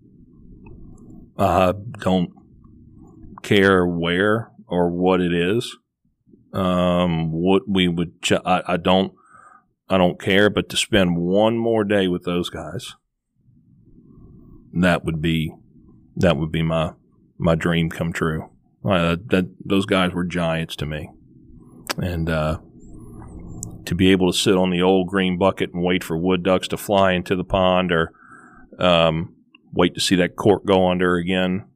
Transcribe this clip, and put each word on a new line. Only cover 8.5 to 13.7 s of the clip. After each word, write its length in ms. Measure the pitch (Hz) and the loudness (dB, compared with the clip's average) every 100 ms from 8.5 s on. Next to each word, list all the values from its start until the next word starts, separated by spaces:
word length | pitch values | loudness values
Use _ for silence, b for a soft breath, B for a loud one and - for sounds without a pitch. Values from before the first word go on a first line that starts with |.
| 90 - | 0 0
I 120 | 87 | -2
don't, 340 | 90 92 95 b b b b b b _ - | 2 2 0 b b b b b b _ -2
I 80 | 95 | 2
don't 220 | 87 - | 2 0
care, 300 | - 95 104 | 2 4 4
but 200 | 98 - | 2 -2
to 80 | - | -4
spend 400 | - 104 87 85 | 0 2 2 0
one 400 | 87 98 110 117 | 0 2 2 2
more 260 | 117 113 | 0 0
day 240 | 101 104 95 | 2 0 0
with 160 | 87 | -2
those 260 | - 87 85 | -2 -4 -4
guys, 460 | 80 80 85 - - _ _ _ _ _ _ _ | -8 -10 -12 -14 -18 _ _ _ _ _ _ _